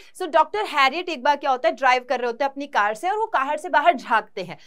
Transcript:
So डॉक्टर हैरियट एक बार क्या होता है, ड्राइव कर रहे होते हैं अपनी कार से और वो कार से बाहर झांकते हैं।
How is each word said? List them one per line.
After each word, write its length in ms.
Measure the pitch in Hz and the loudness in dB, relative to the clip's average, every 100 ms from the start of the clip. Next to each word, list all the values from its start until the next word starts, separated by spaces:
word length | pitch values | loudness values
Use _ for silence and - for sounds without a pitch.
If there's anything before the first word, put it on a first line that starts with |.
| - - | -12 -12
So 60 | 370 | 0
डॉक्टर 380 | 311 311 415 392 | 2 2 0 -2
हैरियट 440 | 311 269 311 359 | 2 2 2 -4
एक 140 | 302 | -2
बार 120 | 262 285 | 0 0
क्या 160 | 294 | 0
होता 180 | 254 320 | 0 0
है, 60 | - | 0
ड्राइव 300 | 269 254 247 | 2 2 0
कर 100 | 262 | -2
रहे 80 | 240 | -2
होते 160 | 233 | -2
हैं 80 | 277 | -4
अपनी 160 | 277 285 | -4 -4
कार 260 | 262 208 | 0 0
से 160 | - 349 | -2 -4
और 80 | 415 | -2
वो 80 | 440 | -2
कार 320 | 269 277 302 | -2 -2 -4
से 120 | 359 | -2
बाहर 240 | 294 294 | 2 4
झांकते 500 | 269 - 226 208 - | 2 2 0 0 -8
हैं। 140 | 175 156 | -10 -12